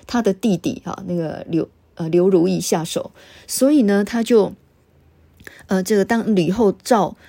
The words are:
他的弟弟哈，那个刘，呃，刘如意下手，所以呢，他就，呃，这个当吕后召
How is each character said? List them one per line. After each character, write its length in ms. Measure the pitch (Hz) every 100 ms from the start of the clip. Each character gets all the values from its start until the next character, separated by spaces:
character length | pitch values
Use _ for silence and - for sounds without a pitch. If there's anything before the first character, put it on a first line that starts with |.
| -
他 140 | 240
的 140 | 220
弟 240 | 185 233 170
弟 240 | 147 -
哈， 180 | - - 185
那 80 |
个 280 | 175 156 - -
刘， 180 | 165 - _ _
呃， 120 | - 160
刘 180 | 175 185
如 180 | 185 180
意 140 | 170
下 240 | - 180
手， 280 | 160 - - - - - -
所 260 | - 269
以 80 | 302
呢， 200 | 202 202
他 180 | 202 233
就， 300 | 226 226 180 - _ _ _ _ _ _ _ _ - - -
呃， 140 | 190
这 140 | 185 208
个 80 |
当 320 | 190 233 220 196
吕 140 | 165
后 200 | 196 208
召 460 | - - 226 165 -